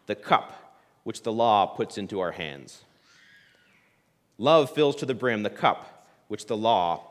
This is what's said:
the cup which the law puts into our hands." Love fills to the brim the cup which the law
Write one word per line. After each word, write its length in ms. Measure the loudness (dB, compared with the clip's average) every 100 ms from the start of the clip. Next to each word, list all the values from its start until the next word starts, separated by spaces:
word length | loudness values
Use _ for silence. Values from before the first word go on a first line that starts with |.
| -10
the 100 | -10
cup 640 | 0 0 0 -14 -20 _ _ _
which 180 | -12 -8
the 120 | -6
law 320 | 0 4 4 4
puts 300 | -2 -8 -8
into 240 | -8 -6
our 100 | -6
hands." 540 | -6 -10 -12 -18 -20 _ _ _ _ _ _ _ _ _ _ _ _ _ _ _ -4
Love 340 | 4 4 4
fills 240 | 2 0 0
to 100 | -6
the 80 |
brim 300 | -2 -2 -2
the 60 | -4
cup 580 | 0 0 0 -6 -20 _ _ _
which 160 | -12 -6
the 120 | -2
law 380 | 2 2 2 -2 -6